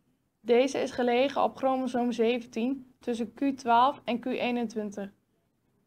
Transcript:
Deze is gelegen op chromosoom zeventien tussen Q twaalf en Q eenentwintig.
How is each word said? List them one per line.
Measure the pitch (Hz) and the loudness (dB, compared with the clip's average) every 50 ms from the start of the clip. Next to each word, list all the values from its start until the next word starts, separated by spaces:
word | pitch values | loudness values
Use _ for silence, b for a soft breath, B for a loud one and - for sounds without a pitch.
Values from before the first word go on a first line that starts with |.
| _ _ _ _ _ _ _ _ | _ _ _ _ _ _ _ _
Deze | - 220 233 240 269 269 - - | 0 4 4 4 4 4 0 -2
is | 269 262 | -4 -4
gelegen | - - 247 240 240 247 269 277 - - | -2 -2 0 2 2 2 2 2 2 0
op | - 226 - | 0 0 0
chromosoom | - - 262 262 262 262 247 254 240 240 240 | 0 0 0 0 0 -2 -2 -2 -2 -2 -2
zeventien | 226 233 220 226 247 240 240 - - 226 233 262 277 269 - - _ _ | 0 2 2 2 2 0 -4 -8 -6 -4 -4 -4 -4 -6 -10 -16 _ _
tussen | - 247 240 220 240 202 - | -6 -6 -4 -4 -4 -6 -4
Q | - | -2
twaalf | 285 277 269 - - 240 233 233 254 285 294 - - | -2 -2 -2 -2 0 2 4 6 6 4 2 -2 -4
en | - 240 233 | -6 -6 -4
Q | - | -4
eenentwintig. | 254 247 - 214 247 240 240 240 226 - 220 208 208 202 202 196 196 - _ _ _ _ _ _ _ _ _ _ _ _ _ _ | -4 -4 -2 -2 -2 -2 -2 -4 -4 -4 -6 -8 -6 -8 -10 -12 -12 -14 _ _ _ _ _ _ _ _ _ _ _ _ _ _